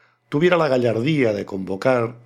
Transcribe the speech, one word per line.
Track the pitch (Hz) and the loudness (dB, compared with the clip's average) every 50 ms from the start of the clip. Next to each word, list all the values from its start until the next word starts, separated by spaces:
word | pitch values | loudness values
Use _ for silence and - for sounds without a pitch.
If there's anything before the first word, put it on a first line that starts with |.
| _ _ _ _ _ - | _ _ _ _ _ -6
tuviera | - 143 165 180 180 170 | -2 0 2 4 4 4
la | 160 147 | 2 2
gallardía | 131 127 120 120 107 110 117 147 160 147 127 113 104 | 2 2 2 0 0 0 -2 0 0 2 2 0 0
de | 101 95 | -2 -6
convocar | - 98 95 95 90 95 95 - 131 131 123 117 117 120 - - | -8 -8 -8 -6 -6 -6 -2 0 0 0 0 0 -4 -6 -10 -16